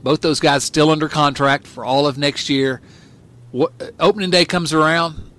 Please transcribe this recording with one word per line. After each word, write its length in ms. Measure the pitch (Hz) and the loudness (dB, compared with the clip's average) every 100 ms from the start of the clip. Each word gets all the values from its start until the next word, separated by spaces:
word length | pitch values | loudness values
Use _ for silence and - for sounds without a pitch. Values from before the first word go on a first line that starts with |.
Both 180 | 127 151 | 0 0
those 180 | 170 143 | 0 0
guys 220 | 156 139 - | 2 0 -2
still 240 | 156 151 | 2 2
under 160 | 156 151 | 2 0
contract 580 | 156 143 139 139 139 - | 0 0 2 0 0 -4
for 200 | - 117 | -12 -2
all 200 | 135 147 | 0 0
of 120 | 135 | 0
next 320 | 143 139 - | -4 -4 -4
year. 320 | 139 135 127 - - - - - - - | 0 0 -2 -12 -20 -20 -20 -20 -20 -12
What, 200 | 123 156 - 117 - | -2 -2 -4 -16 -2
opening 320 | 165 208 185 | 0 0 0
day 120 | 175 175 | 0 0
comes 280 | 185 165 | -2 -2
around 580 | 156 156 165 170 151 - | 2 2 2 -2 -8 -18